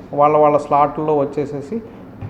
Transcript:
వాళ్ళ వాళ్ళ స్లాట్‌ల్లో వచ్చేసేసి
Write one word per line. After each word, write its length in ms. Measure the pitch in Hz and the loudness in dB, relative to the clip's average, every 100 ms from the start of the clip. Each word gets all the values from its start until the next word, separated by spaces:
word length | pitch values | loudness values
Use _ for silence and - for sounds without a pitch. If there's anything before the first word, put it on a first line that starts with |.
| - | -8
వాళ్ళ 240 | 143 147 151 | 2 4 6
వాళ్ళ 200 | 151 147 | 4 2
స్లాట్‌ల్లో 640 | - 143 147 147 156 151 | 0 2 2 0 -2 -2
వచ్చేసేసి 600 | 139 - 143 143 131 226 - - - - - | -2 -4 -6 -8 -10 -10 -12 -18 -20 -16 -12